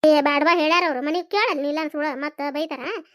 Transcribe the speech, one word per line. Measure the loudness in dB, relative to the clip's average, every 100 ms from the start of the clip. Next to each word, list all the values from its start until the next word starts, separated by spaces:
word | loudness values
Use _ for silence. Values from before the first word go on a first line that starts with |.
| 6
ಏ, | 4
ಬ್ಯಾಡ್ವಾ | 4 2 2 2
ಹೇಳ್ಯಾರ | 2 2 0
ಅವ್ರು, | -2
ಮನೆಗ್ | -2 -4 -2
ಕೇಳಲ್ಲ | -2 0 -2
ನೀ, | -2
ಇಲ್ಲ | -4
ಅನ್ಸುಳ | -4 -4 -4
ಮತ್ತ | -4 -8 -6 -6
ಬೈತಾರ. | -6 -6 -6 -8 -8 -12